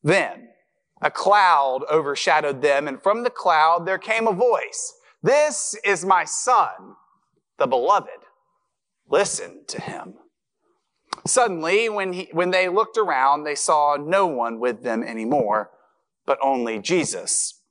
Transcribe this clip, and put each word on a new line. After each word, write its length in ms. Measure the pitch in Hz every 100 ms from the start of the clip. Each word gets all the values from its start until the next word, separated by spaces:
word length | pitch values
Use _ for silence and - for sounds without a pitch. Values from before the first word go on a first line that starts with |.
Then 500 | 151 185 123 90 - _ _ _ _ _
a 80 | 147
cloud 760 | - 190 208 185 156 139 131 147
overshadowed 720 | 156 143 139 - 156 147 135
them, 280 | 143 139 147
and 120 | 131
from 220 | 196 220
the 60 | 240
cloud 560 | - 185 160 160 170 170
there 120 | 185
came 300 | 208 226 226
a 60 |
voice, 640 | 180 247 180 110 - - - _ _
"This 520 | 160 285 302 - - 208 202
is 180 | 185
my 220 | 180 180 160
son, 720 | - - 240 131 92 95 - _ _ _ _ _ _
the 120 | 135
beloved. 580 | 127 143 196 131 - _ _ _ _ _ _ _ _ _
Listen 560 | 156 196 - 92 90 -
to 120 | -
him." 400 | - 87 185 - _ _ _ _ _ _ _ _ _ - -
Suddenly, 640 | 254 240 170 160 202 226
when 240 | 208 190
he, 180 | 180 185
when 180 | 165 180
they 160 | 185 185
looked 300 | 190 220 226
around, 480 | 190 135 135 147 151
they 100 | 147
saw 400 | - 156 147 143
no 320 | 147 196 185
one 320 | 131 117 113
with 240 | 123 117
them 180 | 123 113
anymore, 720 | 117 113 110 143 107 107 101 _ _ _ _ _ -
but 120 | 135
only 380 | 139 131 117 110
Jesus. 840 | 101 175 147 90 - - - - _